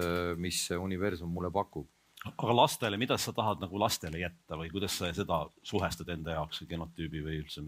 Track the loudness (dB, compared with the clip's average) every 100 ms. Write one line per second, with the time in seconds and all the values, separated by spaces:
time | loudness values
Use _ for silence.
0 | 2 2 2 0 0 0 0 0 0 0
1 | 0 0 -2 -2 0 0 0 -4 -10 _
2 | _ -14 -10 -2 4 6 6 6 0 0
3 | 2 2 2 2 2 0 -2 2 2 2
4 | -2 -4 -4 -6 _ -8 -4 -2 -2 0
5 | -2 0 2 2 0 -8 -2 0 2 -2
6 | -4 -4 -2 -2 -2 -6 -6 -6 -6 -4
7 | -4 -4 -4 -4 -4 -8